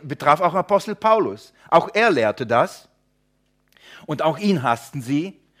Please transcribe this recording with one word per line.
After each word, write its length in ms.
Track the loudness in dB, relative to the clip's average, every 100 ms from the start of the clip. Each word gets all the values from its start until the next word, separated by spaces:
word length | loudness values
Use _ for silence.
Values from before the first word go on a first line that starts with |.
betraf 380 | -14 -2 2 2
auch 120 | 2
Apostel 400 | -2 0 -2 -2
Paulus. 600 | -2 0 2 0 -6 -16 _ _
Auch 200 | 2 2 2
er 160 | 2
lehrte 340 | 2 0 -2 0
das. 420 | 0 0 -6 _ _ _ _ _ _ _ _ _ _ -20 -16 -8
Und 160 | -2
auch 160 | -2 0
ihn 240 | 0 0
hassten 400 | 0 -2 -6 -12
sie. 380 | -4 -4 -4 -12 _ _